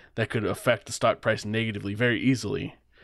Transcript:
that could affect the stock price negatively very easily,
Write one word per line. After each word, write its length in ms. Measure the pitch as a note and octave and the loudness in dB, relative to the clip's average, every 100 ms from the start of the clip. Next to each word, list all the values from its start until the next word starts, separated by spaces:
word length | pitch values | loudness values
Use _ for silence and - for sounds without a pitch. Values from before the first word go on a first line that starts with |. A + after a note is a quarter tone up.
| - - | -12 -4
that 140 | A2 | -2
could 160 | A#2 G#2+ | 0 -2
affect 400 | - B2+ A2+ - | 0 0 0 -2
the 60 | |
stock 280 | - A#2 - | 0 2 2
price 240 | A#2 G#2+ G#2 | 0 0 -2
negatively 480 | A2+ A2+ G2+ G2 G#2+ | -2 -2 -4 -6 0
very 240 | B2 A2 | 0 2
easily, 560 | B2+ B2 G2+ G2+ - - _ _ | 2 2 0 -4 -4 -10 _ _